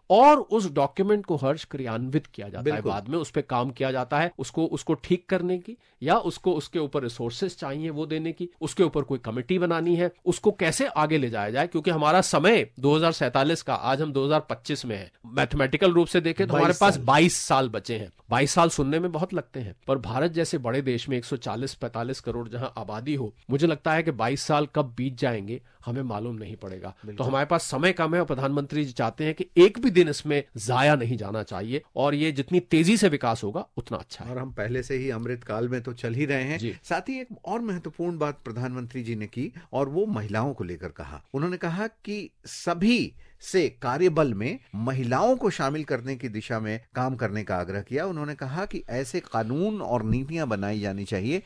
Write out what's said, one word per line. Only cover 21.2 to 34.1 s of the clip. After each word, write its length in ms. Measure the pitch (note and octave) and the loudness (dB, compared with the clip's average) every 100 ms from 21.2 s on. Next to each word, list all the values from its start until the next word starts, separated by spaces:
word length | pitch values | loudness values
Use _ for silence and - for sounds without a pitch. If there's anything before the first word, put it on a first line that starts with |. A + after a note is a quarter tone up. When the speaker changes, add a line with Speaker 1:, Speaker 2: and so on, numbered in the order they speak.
| - | -2
Speaker 1:
सौ 100 | B2+ | -6
चालीस 380 | - A2 C3+ | -6 -6 -6
पैंतालीस 460 | - B2 A#2 A#2+ B2+ | -6 -8 -6 -6 -6
करोड़ 300 | - A#2+ A#2 | -6 -6 -6
जहां 180 | A#2 B2 A2+ | -8 -8 -8
आबादी 380 | G#2+ G#2+ C3 C#3+ | -8 -8 -4 -4
हो, 200 | A2 - - | -4 -8 -4
मुझे 180 | C#3 E3 | 0 2
लगता 260 | D3 D#3+ | 0 0
है 100 | D#3 | 0
कि 80 | D#3+ | 0
बाईस 300 | A#2 A2+ C3+ | 0 0 -2
साल 260 | - D3+ D3+ D#3 | 0 0 0 -2
कब 180 | C3+ A#2 | -4 -4
बीत 200 | C3 B2 | -6 -2
जाएंगे 440 | C3+ A2+ G2+ B2 - _ - | -2 -2 -6 -10 -14 _ -8
हमें 160 | A#2+ | -6
मालूम 340 | C3 G#2 A#2 A2+ | -4 -6 -6 -8
नहीं 200 | G#2+ G#2+ | -12 -12
पड़ेगा। 340 | G2 F#2 F#2 | -12 -12 -14
तो 180 | - G#2+ | -14 -12
Speaker 2:
बिल्कुल। 200 | G#2 C3 | -4 0
Speaker 1:
हमारे 180 | C3+ C#3+ | 0 2
पास 180 | E3+ | 0
समय 300 | - C3+ F3 | 0 0 2
कम 200 | F3+ D#3+ | 2 2
है 60 | F3 | 2
और 60 | E3+ | 0
प्रधानमंत्री 600 | C3 C#3 C#3+ C#3+ D3+ C#3+ | 0 0 0 -2 -2 -2
जी 60 | |
चाहते 320 | B2 A2+ - | -2 -2 -2
हैं 100 | D3+ | -4
कि 120 | D#3 F#3 - | -4 2 8
एक 220 | F#3+ A#3 | 8 6
भी 100 | B3 | 2
दिन 200 | F3+ D#3+ | 6 4
इसमें 340 | C#3+ D3+ C#3+ - A2+ | 2 -2 -2 -2 -6
जाया 380 | G#2 B2 C#3+ D3 | 0 4 4 4
नहीं 220 | A#2 A#2+ | 2 -4
जाना 260 | G2+ G#2+ | -4 -6
चाहिए 400 | G2+ F#2+ A2 C#3 - C3 | -6 -6 -4 -6 -6 0
और 200 | C#3 C#3+ | 0 2
ये 160 | D#3 | 0
जितनी 280 | C#3 C3 F3+ | -2 2 0
तेजी 380 | - D#3+ E3 A3 | 4 4 6 6
से 120 | G3 | 4
विकास 340 | C#3+ B2 A2+ | 2 0 -2
होगा 240 | G2+ C3+ G#3+ - | -4 -6 -8 -10
उतना 200 | - G2 | -8 -8
अच्छा 280 | - | -10